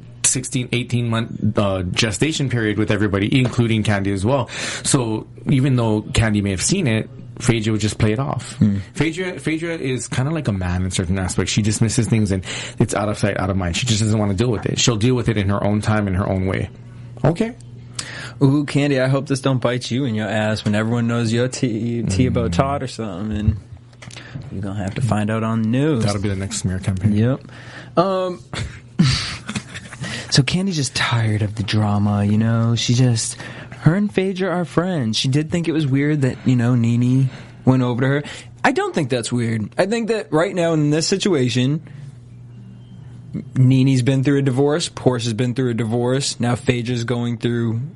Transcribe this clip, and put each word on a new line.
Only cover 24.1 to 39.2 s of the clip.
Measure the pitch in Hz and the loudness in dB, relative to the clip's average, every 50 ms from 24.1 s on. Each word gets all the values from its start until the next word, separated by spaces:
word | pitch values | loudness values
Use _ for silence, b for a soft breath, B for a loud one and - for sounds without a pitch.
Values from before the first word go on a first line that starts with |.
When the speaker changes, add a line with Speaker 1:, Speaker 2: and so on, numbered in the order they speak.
| B B B B B B - - | B B B B B B -12 -12
Speaker 2:
you're | - 95 | -10 -8
gonna | 101 98 98 104 | -8 -6 -6 -4
have | 92 98 - | -6 -4 -4
to | - | -2
find | - 107 104 107 104 104 | -2 0 0 0 0 0
out | 110 113 | 0 0
on | 110 113 113 113 | 0 0 0 0
the | 110 110 | 0 2
news. | 120 131 143 160 151 113 107 | 2 2 2 2 2 2 2
Speaker 1:
That'll | 104 101 101 | 0 0 0
be | 98 104 | -2 -2
the | 98 | -2
next | 95 95 98 - - | -2 -4 -4 -4 -4
smear | - 92 92 92 | -2 -2 -2 -2
campaign. | - - 95 90 92 107 | -2 -2 0 2 2 2
Speaker 2:
Yep. | 104 104 113 123 139 - - B B B B B B B B B B 165 | 4 4 4 2 0 -2 -6 B B B B B B B B B B 2
Um, | 180 196 190 185 185 180 175 - - - | 2 2 0 0 -2 -2 -4 -8 -12 -12
<laughs> | - - - - - - - - - - 165 131 - - - - - - - - - - - - - - - - - - - - - - - - | -8 -8 -8 -8 -10 -14 -20 -2 2 2 4 4 2 0 -2 -6 -10 -12 -12 -10 -10 -10 -10 -12 -14 -16 -16 -16 -14 -12 -10 -10 -10 -10 -6 2
so | - 147 | 2 2
Candy's | 131 - - 180 190 196 175 | 4 4 0 0 0 0 0
just | 151 135 - - | -2 -2 -2 -2
tired | - - - 123 117 113 110 107 104 | -2 -2 0 0 0 2 2 2 0
of | 107 101 107 | 0 -2 -2
the | 110 | -4
drama, | 98 - - 107 107 104 104 101 104 104 104 101 101 | -2 0 2 2 2 2 2 2 2 2 4 4 4
you | 104 107 107 | 4 4 4
know? | 110 113 117 113 113 117 117 | 4 4 4 2 2 2 2
She | 113 - - 120 | 2 2 2 4
just, | 120 131 123 117 113 - - - B B B B B B B - - | 4 6 4 4 2 0 -4 -6 B B B B B B B -14 0
her | - 156 170 | 2 4 4
and | 202 208 202 | 4 2 2
Phaedra | - 190 190 190 190 185 190 185 | 2 0 0 0 0 -2 -2 0
are | 160 180 175 | 0 -2 -2
friends. | 139 - 165 175 190 180 147 120 110 107 - | 0 0 0 0 2 0 0 0 0 0 0
She | - 135 | 0 2
did | 127 147 156 156 | 2 2 0 0
think | - 170 160 165 | -2 -2 0 0
it | |
was | 143 160 156 | 0 0 2
weird | 131 131 139 143 147 156 147 | 2 2 2 2 2 2 2
that, | 131 127 - - - | 2 0 0 0 2
you | 127 127 | 2 4
know, | 123 117 120 127 | 4 4 4 4
Nene | 120 117 117 120 120 123 123 127 135 135 131 B B B B B - - | 4 4 4 4 4 4 4 4 4 4 2 B B B B B 0 4
went | 127 131 131 | 4 4 4
over | 123 123 120 113 | 2 0 0 0
to | 135 131 | 2 2
her. | 139 147 143 B B B B B B - - | 2 0 -2 B B B B B B 0 0
I | 254 | 2
don't | 262 370 403 392 - | 2 2 0 0 0
think | - 147 117 | -2 0 0
that's | 131 120 | 0 -2